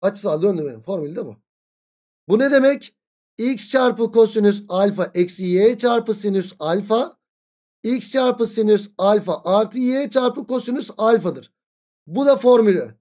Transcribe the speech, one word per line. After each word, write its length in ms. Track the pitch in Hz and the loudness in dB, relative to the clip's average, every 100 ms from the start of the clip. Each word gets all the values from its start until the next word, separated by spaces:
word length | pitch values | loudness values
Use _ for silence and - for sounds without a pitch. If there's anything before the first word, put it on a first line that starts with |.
Açısal 400 | 190 202 202 156 | -4 -4 -4 0
döndürmenin 400 | 190 180 147 113 | 0 -2 -6 -10
formülü 340 | 117 190 147 180 | -10 -8 -8 -10
de 100 | 165 | -12
bu. 100 | 104 _ _ _ _ _ _ _ _ - | -16 _ _ _ _ _ _ _ _ -2
Bu 120 | 208 | 0
ne 120 | 269 | 4
demek? 440 | 277 269 277 - _ _ _ _ _ | 4 4 2 -6 _ _ _ _ _
X 320 | 233 254 - | -4 -4 -2
çarpı 420 | 262 254 208 226 | 2 2 0 -2
kosinüs 520 | 226 220 214 208 202 - | 2 2 4 2 2 -2
alfa 420 | 180 202 202 180 180 | 0 0 0 -4 -2
eksi 300 | 180 - 185 | -2 -2 -2
y 320 | 185 214 247 | 2 2 2
çarpı 360 | 240 233 226 | 0 0 -2
sinüs 400 | 208 208 196 185 - | -4 -2 -2 -4 -8
alfa 580 | 156 180 202 220 277 - _ _ _ _ _ _ | -4 -4 0 -2 -2 -8 _ _ _ _ _ _
X 280 | 220 254 - | -4 -4 -2
çarpı 360 | 269 254 240 226 | -2 0 0 -4
sinüs 420 | 226 214 208 208 _ | -2 2 2 0 _
alfa 440 | 190 208 196 160 | 2 2 0 -6
artı 360 | 170 196 214 240 | 0 0 0 -2
Y 300 | 247 262 277 | -2 -2 -2
çarpı 380 | 262 247 247 220 | -2 -2 -4 -6
kosinüs 440 | 254 247 254 214 - | -6 -4 -6 -8 -2
alfadır. 560 | 220 233 175 131 - _ _ _ _ _ - | 2 2 0 -8 -16 _ _ _ _ _ -10
Bu 180 | 175 277 | -2 2
da 100 | 269 | 4
formülü. 600 | 247 247 220 180 120 - | 4 4 4 2 -2 -14